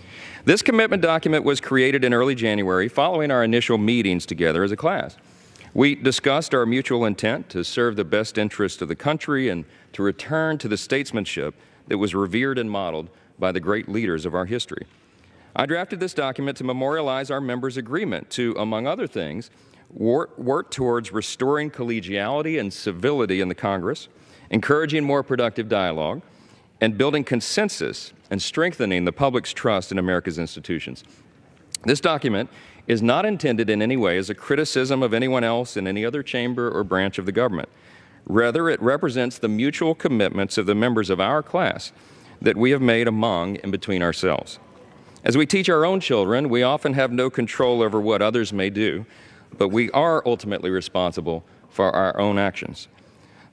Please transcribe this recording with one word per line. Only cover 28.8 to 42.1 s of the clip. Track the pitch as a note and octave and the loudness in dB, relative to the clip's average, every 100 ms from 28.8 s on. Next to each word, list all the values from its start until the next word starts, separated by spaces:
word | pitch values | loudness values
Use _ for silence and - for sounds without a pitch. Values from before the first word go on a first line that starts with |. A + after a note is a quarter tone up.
| G#2 F2+ | 0 2
the | F2 | 0
public's | - C#3 B2 - | 2 2 0 -4
trust | - B2 G2 - | -2 0 0 0
in | G2 | -2
America's | F#2 F2+ F2+ D#2+ | 0 0 -2 -6
institutions. | E2 - - D#2+ - C2 - - - _ - - - - | -8 -8 -6 -6 -6 -14 -18 -20 -20 _ -20 -20 -16 -6
This | A2+ C#3+ | 0 2
document | F3 D3+ C3 G2+ B2+ - - - - | 2 0 0 0 -2 -8 -20 -10 -2
is | A#2 | 2
not | A#2 D3 G#3+ | 4 4 2
intended | F#3 C#3+ A#2 A2 | 0 0 2 2
in | G#2 | 2
any | A2 C3 | 2 2
way | G2 F2+ | 2 2
as | F#2+ | -2
a | |
criticism | G2+ - C#3+ D#3 C3 C3 C3+ | -6 -2 0 0 0 0 2
of | B2 | 2
anyone | A2+ C3 C3 | 2 2 0
else | A2+ A#2 B2 G#2 | 0 0 -2 -4
in | F#2+ | -4
any | G2+ A2+ | -2 -4
other | C#3+ | -4
chamber | C#3 B2 A#2+ B2 A#2+ | -6 -4 -2 -2 -2
or | E2+ | -2
branch | G2 F#2+ F#2+ - | 0 0 0 -2
of | F#2 | -2
the | |
government. | G#2 B2 E2+ - _ - - - - | 0 0 0 -6 _ -20 -20 -20 -16
Rather, | - G#2 A#2+ D3+ E3 | 0 2 4 2 0
it | C3 | 2
represents | A#2+ D3 D#3+ B2 B2 - | 2 2 0 0 -2 -2
the | A2 | -2
mutual | G#2+ C#3 - E3 D#3+ | 0 0 0 0 0
commitments | E3 A#2 F#2+ G2 G2 - | 2 2 2 0 -2 0
of | |
the | F#2+ G#2 | 2 2
members | B2 A2+ F#2+ | 2 2 0
of | F#2 | 0
our | G2+ D3+ | 2 0
class | - F3 C#3 - - - - | -2 -2 0 -2 -10 -18 -20